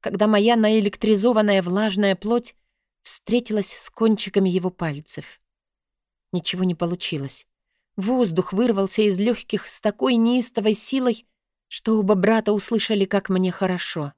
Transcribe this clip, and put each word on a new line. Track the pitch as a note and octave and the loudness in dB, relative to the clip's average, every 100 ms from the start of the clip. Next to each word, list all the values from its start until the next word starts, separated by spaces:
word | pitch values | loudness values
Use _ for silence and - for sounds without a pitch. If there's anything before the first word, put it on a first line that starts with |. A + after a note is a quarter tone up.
когда | - F#3 G#3 | -4 0 2
моя | G#3 G#3+ A#3+ | 4 4 4
наэлектризованная | G#3+ A3 G3+ - G#3+ G#3 A3+ A3 G#3 G3 | 4 4 2 0 2 4 4 2 4 2
влажная | F3 F#3+ G#3+ F#3+ G3+ F#3 | 2 -2 0 0 0 0
плоть | G#3 A#3+ A#3+ _ _ _ _ _ | 0 -2 -2 _ _ _ _ _
встретилась | - - - A#3+ A#3+ G#3+ G3 | -10 -10 -2 -2 0 -4 -4
с | - - | -8 -14
кончиками | - A3+ G#3 G3 G3+ F#3+ | 0 0 0 -2 0 2
его | F3+ F3+ | 0 -2
пальцев. | F3+ E3 C#3+ - - - - _ _ _ _ _ _ _ _ _ | -4 -6 -6 -12 -14 -16 -20 _ _ _ _ _ _ _ _ _
Ничего | F3+ F3 F3+ | -6 -4 -2
не | F#3 | -2
получилось. | E3 E3+ F3+ - D3+ C#3 - _ _ _ _ _ - | 0 -4 -4 -6 -6 -8 -12 _ _ _ _ _ -6
Воздух | G3 B3+ A3 E3 - | -2 2 2 0 -2
вырвался | F#3+ A#3+ G3 G3 - | 0 2 2 0 2
из | G#3 F#3 | 2 2
легких | G#3+ A3+ - G3+ - | 0 -2 -4 -6 -6
с | - | -4
такой | G#3+ G#3 C4+ A#3+ | -4 -2 0 2
неистовой | A3+ B3 A#3 - G#3+ | 2 0 -2 -2 0
силой, | G#3 - C4 B3+ A3 _ _ _ _ _ | 0 -2 -2 -2 -2 _ _ _ _ _
что | - - A3 | -8 0 0
оба | F#3+ G3+ | 2 2
брата | G3 A3 G#3+ | 4 2 0
услышали, | G#3 - A3+ - G#3 | -2 0 -2 0 -2
как | F#3+ G3 G3 | 0 -2 0
мне | F#3 F#3 | 0 0
хорошо. | F3 F#3 F3+ - E3 C#3+ | -2 -2 -2 -6 -6 -8